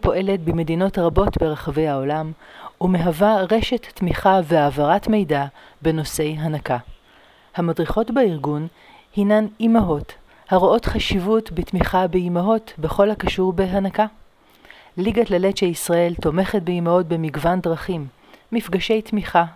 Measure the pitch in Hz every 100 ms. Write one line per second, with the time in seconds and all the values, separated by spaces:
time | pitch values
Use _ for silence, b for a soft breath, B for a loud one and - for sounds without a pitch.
0 | 185 175 196 196 160 165 160 165 190 190
1 | 170 156 202 - 160 151 - 143 156 139
2 | 135 156 156 160 B B B B 180 180
3 | 170 156 202 214 180 226 - 233 - -
4 | 180 - 196 190 156 165 143 135 147 190
5 | 226 214 170 143 139 - B B 156 160
6 | 147 - 151 156 160 151 - 123 - -
7 | b b b b b - 170 160 160 220
8 | 233 247 226 156 143 147 165 B B B
9 | B - 202 214 214 214 226 226 185 147
10 | - - - b b 185 185 233 - 220
11 | - 190 185 220 220 165 - 185 - 185
12 | 185 185 180 175 190 226 220 - 156 -
13 | 202 208 185 - 185 180 190 196 196 202
14 | 214 - - _ B B B B B B
15 | 190 214 220 180 190 190 180 165 - 170
16 | 175 170 160 160 190 208 170 175 170 175
17 | 170 170 156 147 170 185 170 160 - 170
18 | 139 - b b b 220 - 185 - 220
19 | 214 208 - 170 170